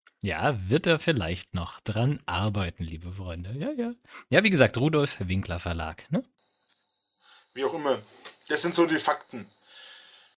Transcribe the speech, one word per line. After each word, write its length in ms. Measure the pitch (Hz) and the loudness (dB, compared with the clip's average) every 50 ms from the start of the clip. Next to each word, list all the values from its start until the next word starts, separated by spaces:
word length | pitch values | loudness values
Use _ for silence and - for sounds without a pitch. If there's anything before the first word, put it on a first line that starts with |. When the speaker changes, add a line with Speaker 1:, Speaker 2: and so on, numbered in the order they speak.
| _ _ _ _ | _ _ _ _
Speaker 1:
Ja, 480 | - 113 147 160 117 147 139 104 92 92 | -4 -4 -2 0 0 0 0 0 0 0
wird 180 | 120 165 - | 0 2 4
er 120 | 175 165 147 | 2 0 2
vielleicht 540 | - - 156 117 87 80 90 - - - - | 2 0 0 0 0 -2 -4 -6 -6 -6 -6
noch 260 | 87 87 - - - | -6 -6 -6 -10 -10
dran 400 | - - 98 107 120 139 147 - - | -8 -4 0 0 2 0 0 -2 -4
arbeiten, 580 | - 85 90 101 110 101 104 92 87 - - 87 | -4 -2 0 0 0 0 0 -2 -2 -4 -6 -8
liebe 280 | 78 80 80 82 87 92 | -8 -8 -10 -10 -10 -10
Freunde. 380 | 101 95 90 82 85 87 98 113 | -8 -8 -8 -8 -8 -8 -8 -8
Ja, 140 | 139 156 269 | -6 -6 -4
ja. 220 | 311 254 233 233 240 - _ - - - - - | -4 -4 -4 -4 -6 -10 _ -20 -20 -20 -2 2
Ja, 140 | - 170 208 | 4 4 6
wie 60 | 220 | 6
gesagt, 280 | 190 147 123 101 - | 6 6 6 6 4
Rudolf 400 | 117 127 156 156 151 143 135 - - | 2 2 2 4 2 2 0 -2 -4
Winkler 400 | - 90 92 95 92 - 85 85 | -4 -2 0 0 0 -2 -4 -4
Verlag, 500 | - 87 82 82 80 78 78 - - - | -4 -4 -4 -4 -4 -6 -8 -12 -8 -4
ne? 120 | 147 220 269 _ _ _ _ _ _ _ _ _ _ _ _ _ _ _ _ _ _ _ _ _ - - _ _ - | -4 -4 -4 _ _ _ _ _ _ _ _ _ _ _ _ _ _ _ _ _ _ _ _ _ -20 -20 _ _ -6
Speaker 2:
Wie 100 | 123 135 | -2 -2
auch 80 | - 156 | -2 -2
immer. 260 | 160 147 139 127 110 104 - - - - - - _ _ | 0 0 0 0 0 -2 -10 -20 -20 -20 -20 -20 _ _
Das 140 | - 151 147 | -2 -2 0
sind 120 | - 175 175 | 0 2 4
so 120 | 175 170 | 4 4
die 140 | 160 160 156 | 4 4 2
Fakten. 480 | - 151 147 - - - - 120 95 - _ _ _ - - - - - - - - - - - - _ _ _ | 2 2 0 0 -4 -12 -14 -14 -14 -14 _ _ _ -20 -20 -20 -20 -20 -20 -20 -20 -20 -20 -20 -20 _ _ _